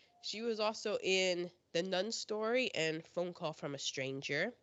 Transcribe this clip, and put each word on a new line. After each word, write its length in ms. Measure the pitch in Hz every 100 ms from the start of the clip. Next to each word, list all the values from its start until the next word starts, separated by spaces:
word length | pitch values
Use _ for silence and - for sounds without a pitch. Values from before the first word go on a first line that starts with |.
| - _
She 180 | - 208
was 180 | 233 214
also 380 | 214 214 214 196
in 480 | - 190 185 175 - - _
The 100 | 165
Nun 300 | 190 180 208
Story 580 | - - 214 220 247 247
and 300 | - 160 156
Phone 280 | - - 175
Call 200 | 175 165
from 220 | 156 151
a 40 | 139
Stranger. 760 | - - 131 135 - 143 208 -